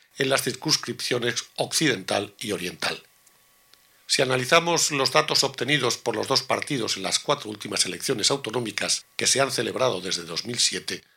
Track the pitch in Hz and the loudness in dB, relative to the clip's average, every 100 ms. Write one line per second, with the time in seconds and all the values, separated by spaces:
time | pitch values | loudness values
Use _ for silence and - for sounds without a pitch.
0 | _ - 135 131 127 - 156 - - 120 | _ -2 2 2 0 -4 0 0 -2 -6
1 | - 123 120 117 - - 123 - 151 101 | -2 0 0 -2 -6 -4 -2 2 2 2
2 | 92 101 101 - 104 87 87 80 80 80 | 0 -2 -2 -6 -4 -4 -4 -4 -6 -6
3 | - _ _ _ _ _ _ _ _ _ | -12 _ _ _ _ _ _ _ _ _
4 | - - 131 127 127 170 170 160 - 143 | -2 2 2 2 4 4 4 2 2 2
5 | 131 151 151 143 135 - 123 147 120 - | 2 4 2 2 2 0 0 2 2 0
6 | 123 107 107 131 - 110 - 139 104 95 | -2 -2 0 0 0 -2 -2 -4 -2 -4
7 | 92 - - 143 107 107 110 95 92 87 | -2 -2 0 -4 -4 -10 -6 -2 -2 -2
8 | - 117 92 139 120 127 110 - 90 - | -2 2 2 0 -2 -4 -4 -2 -2 -2
9 | - - 107 123 135 127 107 98 127 95 | -4 -2 2 4 2 0 -2 2 0 0
10 | 90 85 82 82 117 117 - 95 - 90 | -4 -6 -6 -6 -4 0 0 0 -6 -8
11 | - | -10